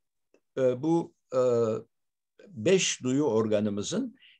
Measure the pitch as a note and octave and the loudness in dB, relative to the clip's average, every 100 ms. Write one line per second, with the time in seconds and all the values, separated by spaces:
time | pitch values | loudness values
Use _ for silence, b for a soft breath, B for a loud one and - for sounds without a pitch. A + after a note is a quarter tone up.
0 | _ _ _ _ _ - B2+ B2 D#3 E3+ | _ _ _ _ _ -2 0 0 0 -2
1 | E3 _ _ B2+ B2+ A#2 A2+ A2 - _ | -2 _ _ 0 2 2 0 -2 -8 _
2 | _ _ _ _ - C#3 G#2+ - - - | _ _ _ _ -20 -4 2 2 2 -4
3 | B2 C3+ D3 A2 A2 G#2 G#2+ G#2 F#2+ F#3+ | -2 0 0 0 2 0 0 -4 -4 -4
4 | C4 - b b | -6 -10 b b